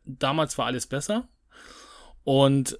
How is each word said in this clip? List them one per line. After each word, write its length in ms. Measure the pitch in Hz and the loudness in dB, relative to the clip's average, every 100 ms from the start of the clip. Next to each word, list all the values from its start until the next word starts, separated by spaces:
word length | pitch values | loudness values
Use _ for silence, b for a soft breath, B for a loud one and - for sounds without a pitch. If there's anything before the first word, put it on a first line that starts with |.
| - | -16
damals 540 | 131 131 156 151 - | -4 -2 0 -2 -2
war 80 | 113 | -4
alles 180 | 127 - | -4 -6
besser. 420 | 135 170 220 262 _ _ B B B B B B B | -6 -4 -4 -6 _ _ B B B B B B B
Und, 540 | - 135 139 139 131 - | 0 4 6 4 0 -2